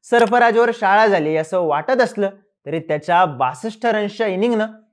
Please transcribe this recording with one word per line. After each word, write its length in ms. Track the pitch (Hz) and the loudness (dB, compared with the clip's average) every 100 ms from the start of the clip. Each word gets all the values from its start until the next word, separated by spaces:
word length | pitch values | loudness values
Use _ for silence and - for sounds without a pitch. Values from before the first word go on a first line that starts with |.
सरफराजवर 680 | - 240 226 240 233 226 233 | 0 2 4 4 4 2 0
शाळा 340 | 226 196 208 220 | 0 2 4 4
झाली 300 | 185 151 156 | 2 0 -2
असं 220 | 156 185 | -2 -2
वाटत 420 | 165 147 147 254 | -2 -2 0 0
असलं 280 | 233 - 196 196 _ _ 139 | 0 -2 -6 -6 _ _ -8
तरी 140 | 160 | -8
त्याच्या 460 | 160 151 151 175 180 | -4 -6 0 2 2
बासष्ट 600 | 131 127 - 220 214 233 | 0 -4 -4 -12 -6 -2
रन्सच्या 420 | 214 208 208 214 | -2 -4 -4 -4
इनिंगनं 380 | 185 240 226 220 - _ | -2 -2 -2 -4 -8 _